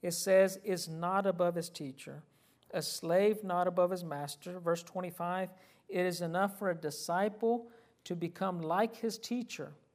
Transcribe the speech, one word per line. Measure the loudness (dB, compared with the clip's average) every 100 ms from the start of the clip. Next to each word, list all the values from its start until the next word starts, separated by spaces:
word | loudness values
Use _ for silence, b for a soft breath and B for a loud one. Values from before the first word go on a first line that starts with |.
it | -4
says, | -4 4 6 6 2
is | -4 -4 -2
not | -4 0 2 2
above | 2 2
his | 2 -4
teacher. | -8 -10 -10 -14 -14 -16 b b b _
A | -4
slave | -4 -6 2 4 6 2
not | 0 2 2
above | 4 2
his | 2
master. | -4 -6 -6 -8 -10 -4
Verse | 0 0
twenty-five, | -2 -6 -6 -6 -4 -2 -4 -8 B B B
"It | 0
is | 0 0
enough | -2 2 0 0
for | -2
a |
disciple | -2 -4 -6 -2 0 0 0 0 0 -4 B B B
to | -8 -4
become | -4 -2 -2 -2
like | 0 2 2 0
his | -6 -6
teacher | -4 -4 -4 -8 -10 -14 _